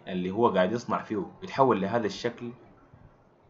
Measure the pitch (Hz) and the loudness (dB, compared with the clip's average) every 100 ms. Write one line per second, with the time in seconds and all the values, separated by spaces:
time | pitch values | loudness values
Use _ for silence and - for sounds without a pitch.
0 | - 92 90 98 117 92 92 120 117 90 | -8 -4 -4 2 2 4 2 0 -2 -4
1 | - 107 87 - 95 - 135 101 95 117 | -4 -6 -6 -10 -6 2 4 4 2 -2
2 | 104 - 120 117 120 123 - - _ - | -2 -4 -8 -8 -14 -14 -20 -20 _ -20
3 | - _ _ _ | -20 _ _ _